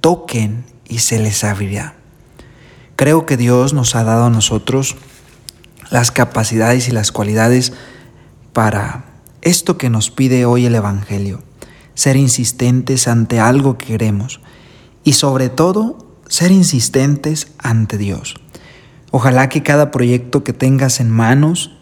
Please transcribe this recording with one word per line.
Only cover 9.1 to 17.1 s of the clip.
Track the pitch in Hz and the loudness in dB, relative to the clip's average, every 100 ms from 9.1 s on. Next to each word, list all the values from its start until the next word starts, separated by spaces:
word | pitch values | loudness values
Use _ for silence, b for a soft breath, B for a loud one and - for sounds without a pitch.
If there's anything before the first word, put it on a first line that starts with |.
| - - - | -20 -20 -6
esto | - 180 - 180 | -2 -2 -2 -2
que | 127 | 0
nos | 113 107 | -2 -4
pide | - 131 127 | -2 0 2
hoy | 123 123 123 | 2 2 2
el | |
Evangelio, | 117 101 98 101 101 101 92 - - B B B | 0 -2 -4 -6 -6 -6 -8 -14 -20 B B B
ser | - - 131 | -4 0 2
insistentes | 139 120 117 - 123 127 127 131 123 | 2 0 -2 -2 0 0 0 -2 0
ante | 117 107 117 | 0 0 2
algo | 110 131 139 127 | 2 4 2 -2
que | - | -6
queremos | 110 110 101 120 - B B B B B B | -4 -2 -2 -6 -12 B B B B B B
y | - | 0
sobre | 139 143 131 127 | 2 2 0 -2
todo | 123 165 190 220 - - - - | 0 0 2 -2 -6 -18 -20 -8
ser | - 175 | -2 4
insistentes | 190 175 135 113 135 139 | 4 4 2 0 0 0